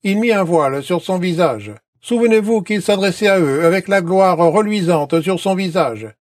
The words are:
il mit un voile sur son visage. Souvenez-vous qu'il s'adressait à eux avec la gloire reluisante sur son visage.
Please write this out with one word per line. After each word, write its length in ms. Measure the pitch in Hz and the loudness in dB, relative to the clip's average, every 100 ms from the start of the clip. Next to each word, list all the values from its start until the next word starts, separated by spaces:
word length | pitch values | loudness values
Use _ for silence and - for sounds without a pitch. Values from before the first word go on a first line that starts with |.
il 160 | 196 202 | -2 -2
mit 120 | 233 | 0
un 120 | 208 | 0
voile 400 | 175 170 143 139 | 2 2 2 -2
sur 180 | 135 175 | -4 -4
son 160 | - 185 | -2 -4
visage. 560 | 180 170 165 110 104 104 _ _ | -2 0 0 -2 -10 -18 _ _
Souvenez-vous 600 | - 240 233 220 208 226 | -4 0 2 2 2 -2
qu'il 220 | 175 208 | -2 -4
s'adressait 460 | 170 202 196 180 208 | 0 0 0 0 2
à 100 | 196 | 2
eux 260 | 151 139 165 | 2 2 2
avec 220 | 190 185 | 0 0
la 140 | 196 | -2
gloire 360 | 175 190 190 170 | 0 2 2 4
reluisante 840 | 170 175 214 208 170 165 143 165 | 2 2 0 -2 0 0 0 -2
sur 180 | 160 185 | -2 -4
son 160 | 196 190 | -2 -2
visage. 520 | 190 165 143 110 110 _ | -2 -2 -2 -4 -14 _